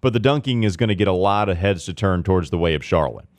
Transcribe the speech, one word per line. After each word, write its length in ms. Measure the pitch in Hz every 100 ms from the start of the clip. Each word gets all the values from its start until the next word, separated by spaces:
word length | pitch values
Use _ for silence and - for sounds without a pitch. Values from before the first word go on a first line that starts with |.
but 120 | 131
the 60 | 117
dunking 460 | 117 147 135 120
is 120 | 110 87
gonna 200 | 117 95
get 100 | 98
a 60 |
lot 360 | 92 98 101 104
of 100 | 87
heads 260 | 98 95
to 100 | -
turn 300 | 85 98 90
towards 260 | 85 92 82
the 80 | 87
way 160 | 85
of 100 | 78
Charlotte. 420 | - 87 71 53 -